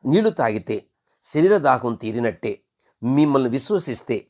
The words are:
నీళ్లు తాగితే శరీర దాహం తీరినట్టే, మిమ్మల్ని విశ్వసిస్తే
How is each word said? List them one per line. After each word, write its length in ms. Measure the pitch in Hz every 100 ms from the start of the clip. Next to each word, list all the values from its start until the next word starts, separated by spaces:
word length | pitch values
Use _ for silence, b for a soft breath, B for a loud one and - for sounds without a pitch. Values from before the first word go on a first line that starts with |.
| 131
నీళ్లు 240 | 170 220
తాగితే 560 | - 117 107 - 107 _ _ _ _
శరీర 340 | - 151 180 202
దాహం 380 | 143 127 120 113
తీరినట్టే, 640 | 113 110 117 90 110 101 _ _ _ _
మిమ్మల్ని 460 | 117 139 151 135 127
విశ్వసిస్తే 760 | 127 - 208 147 117 - 110 -